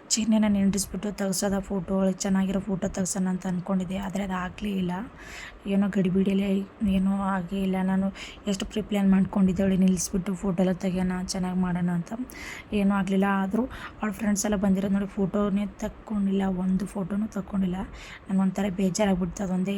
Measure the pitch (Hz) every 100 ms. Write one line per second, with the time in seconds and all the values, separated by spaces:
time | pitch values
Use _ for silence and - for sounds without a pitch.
0 | - - 220 220 214 202 196 196 - 190
1 | 208 196 196 180 - 196 196 202 170 190
2 | 190 185 202 190 190 196 190 190 196 190
3 | 180 202 185 185 190 180 175 190 180 190
4 | 190 190 202 185 180 - 208 190 180 180
5 | 240 - - - - - 202 196 202 190
6 | 185 190 190 196 196 196 196 - 208 190
7 | 190 196 196 196 175 196 190 185 185 190
8 | 196 - - - - 196 202 214 196 208
9 | 196 190 185 202 190 180 196 190 190 185
10 | - 202 175 180 202 180 185 185 196 185
11 | 185 180 185 196 185 180 180 175 175 175
12 | 170 233 254 - - - - 208 196 202
13 | 190 196 196 196 190 226 262 - - -
14 | 214 196 214 202 208 208 196 190 196 196
15 | 202 - 190 208 208 196 202 - 214 -
16 | - 214 196 196 190 185 185 185 196 208
17 | 175 202 220 196 190 196 185 185 - -
18 | - - - 190 190 185 196 185 190 175
19 | 208 180 180 - 190 180 185